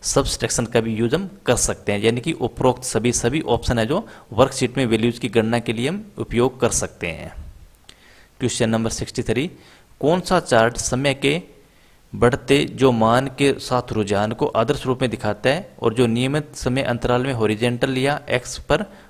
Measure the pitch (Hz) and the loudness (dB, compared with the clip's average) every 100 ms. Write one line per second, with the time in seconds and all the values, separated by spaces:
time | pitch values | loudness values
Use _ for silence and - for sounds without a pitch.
0 | - - 131 - 117 - 117 120 113 107 | -2 0 0 -2 -2 -2 0 0 0 0
1 | 117 156 190 - - 113 - 95 - 101 | 0 0 -4 -6 0 0 0 -4 -2 0
2 | 110 120 165 - 117 - 127 120 - 113 | 2 0 -2 -4 -4 2 2 2 -2 0
3 | 120 117 120 151 - 117 - 117 110 170 | 0 0 0 -2 0 0 0 0 0 -2
4 | 226 - - 107 135 - 123 131 123 110 | -4 -16 -4 2 2 2 -2 0 0 2
5 | 120 117 123 113 110 120 117 110 131 202 | 2 -2 0 0 2 0 -2 -2 -2 -4
6 | 214 - 117 113 131 131 120 - - - | -10 -10 -4 0 0 2 0 0 -4 -6
7 | 87 76 78 - - - - _ _ - | -8 -8 -12 -14 -16 -18 -20 _ _ -20
8 | - - - - 123 - 113 113 113 - | -20 -20 -20 -6 -4 0 0 0 -2 -4
9 | 113 - 117 110 165 - - - _ - | -6 -6 -2 -2 -2 -8 -20 -20 _ -4
10 | 139 180 175 180 - 117 113 123 - 127 | 0 0 2 0 4 4 4 2 -4 0
11 | 143 127 139 160 - - _ _ _ _ | 0 0 0 -2 -6 -20 _ _ _ _
12 | - 101 120 120 - 139 147 117 131 117 | -10 2 2 2 2 2 2 2 4 6
13 | 110 120 135 131 139 - - 123 - 110 | 4 4 0 0 0 0 -2 -2 -2 -2
14 | 101 101 107 - 147 107 117 135 127 123 | 0 0 0 -2 0 0 0 0 0 0
15 | 127 107 107 101 131 156 202 - 120 113 | -2 -2 -4 0 0 0 -4 -2 0 2
16 | 120 113 131 151 147 - 131 131 - 120 | 2 2 0 -2 -4 -6 -2 -2 -2 -2
17 | 123 123 131 120 107 107 120 120 135 131 | 0 0 0 0 0 2 0 0 -2 0
18 | 139 147 - 123 - - - 151 202 - | 0 -2 -2 -4 -4 -8 0 0 0 -12
19 | - | -20